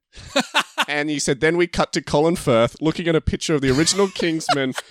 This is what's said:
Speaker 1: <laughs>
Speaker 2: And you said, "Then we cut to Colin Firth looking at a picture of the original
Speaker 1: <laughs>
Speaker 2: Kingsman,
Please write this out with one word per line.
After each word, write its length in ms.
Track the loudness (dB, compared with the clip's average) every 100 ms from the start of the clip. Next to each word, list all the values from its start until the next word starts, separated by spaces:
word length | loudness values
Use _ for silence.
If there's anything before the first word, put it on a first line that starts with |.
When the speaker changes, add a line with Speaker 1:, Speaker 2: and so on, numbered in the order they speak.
| _
Speaker 1:
<laughs> 300 | -20 -6 -4 -2 -2 -4 -4 -4
Speaker 2:
And 220 | -2 -2
you 80 | -4
said, 200 | -2 0
"Then 160 | 0 2
we 120 | 0
cut 240 | 0 -2
to 100 | -2
Colin 320 | 0 2 2
Firth 420 | 0 2 4 2 0
looking 260 | -2 -2 0
at 80 |
a 60 | 0
picture 340 | 0 -4 -2
of 60 | 0
the 100 | 2
original 380 | 2 2 2 0
Speaker 1:
<laughs> 60 |
Speaker 2:
Kingsman, 600 | 0 -2 -2 -2 0 0 -4 -10